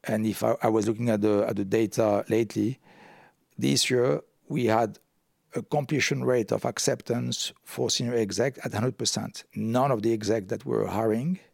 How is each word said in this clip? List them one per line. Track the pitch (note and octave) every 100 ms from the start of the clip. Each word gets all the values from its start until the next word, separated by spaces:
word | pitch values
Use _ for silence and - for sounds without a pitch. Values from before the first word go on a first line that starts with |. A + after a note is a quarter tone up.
And | - A2 A2
if | F#2+
I, | A#2 A#2
I | A#2
was | A2 G#2
looking | A2 A#2+
at | G#2+
the, | G#2+ G#2 A2+
at | G#2
the |
data | G2 A2+ A2 - A2 G2+ -
lately, | A2+ A2 A2 G#2+ C3 _ - - - - _ _ -
this | C3+ C#3 -
year | B2 B2+ D3 - _ _
we | C#3+ A#2
had | A2 A2+ - _ _ _ _ _ -
a |
completion | - D3+ C#3 D3 - C#3
rate | B2+ B2 G#2
of | A2 A#2+
acceptance | - - C3 - A#2+ B2 A#2+ - -
for | - - B2
senior | - A#2+ A#2+
exec | G#2+ F#2+ C3 - B2+
at |
hundred | A#2+ B2 A2+
percent. | A2+ - G#2+ - - G#2+
None | A2 A#2+ C#3
of | A#2
the | A2+
exec | A2+ G#2 A2+ F#2
that | A2 -
were | - G2
hiring | F#2+ A2+ A2 D3 F#3 -